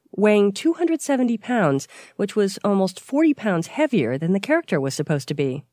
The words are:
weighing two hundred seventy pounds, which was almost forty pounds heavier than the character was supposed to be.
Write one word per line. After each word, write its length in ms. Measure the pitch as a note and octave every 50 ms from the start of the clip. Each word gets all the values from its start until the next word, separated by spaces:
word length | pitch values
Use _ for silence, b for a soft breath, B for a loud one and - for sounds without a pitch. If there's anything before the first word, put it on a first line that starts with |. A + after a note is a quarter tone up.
| _ _ -
weighing 360 | - G3+ G#3+ G#3 G#3 G3+ G3+ G3
two 200 | - - D#4+ E4+
hundred 300 | - F4 E4 E4 D4 -
seventy 340 | - C#4 B3+ B3+ A#3+ A#3+
pounds, 500 | A3 - - B3 A#3 G3 D3+ C#3 C#3 - B B B B B B
which 180 | - G#3 G3+ -
was 240 | G#3+ G#3 G3 G3 - -
almost 340 | G#3 G3+ G3 F#3+ F#3 F#3 -
forty 360 | - - C4 C#4+ D#4+ D#4+ C#4+
pounds 320 | - - A3 F#3 E3 E3
heavier 500 | - - - D#4 D4 - G3+ B2+ A2 B2+
than 160 | C#3 D#3+ E3+ F#3+
the 80 | G3
character 400 | G3 - D4+ E4+ E4+ - G3+ D#3
was 140 | C3+ C3+ C3
supposed 340 | - D3 - D#3+ C#3 - -
to 60 | D#3
be. 320 | C#3+ C#3+ C3+ B2+ D3 - _